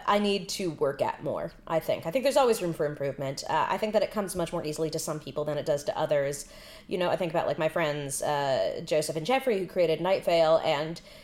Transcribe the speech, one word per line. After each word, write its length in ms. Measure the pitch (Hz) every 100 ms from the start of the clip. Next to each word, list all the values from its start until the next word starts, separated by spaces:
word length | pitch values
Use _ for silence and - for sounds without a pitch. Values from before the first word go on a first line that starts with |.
| -
I 100 | 208
need 320 | 202 196 180
to 220 | - 185
work 320 | 147 143 139
at 200 | 113 -
more, 280 | 147 110 160 - -
I 120 | 165
think. 280 | - 101 165
I 40 |
think 120 | 254
there's 120 | 262 269
always 260 | 254 220
room 100 | 175
for 140 | 160 147
improvement. 560 | 147 139 131 135 143 -
Uh, 200 | 156 -
I 80 | 196
think 160 | 220
that 80 | 214
it 100 | -
comes 240 | 214 190 180
much 160 | 165
more 140 | 175 151
easily 240 | 151 160
to 80 | 156
some 220 | - 151
people 260 | 139 139 147
than 140 | 147
it 80 | 127
does 160 | 143
to 140 | 151 -
others. 500 | 151 147 139 143 - - - - -
You 100 | 185
know, 140 | 175
I 40 | -
think 160 | 175
about, 140 | 165 -
like, 140 | 151
my 100 | 156
friends, 540 | 180 151 147 143 -
uh, 580 | - 147 139 123 95 -
Joseph 320 | 170 151 156 156
and 100 | 156
Jeffrey, 340 | 262 262 196
who 80 | 175
created 340 | 190 165 156
Night 240 | 175 196 -
Vale, 340 | 170 156 160 -
and 340 | 143 160 170 - -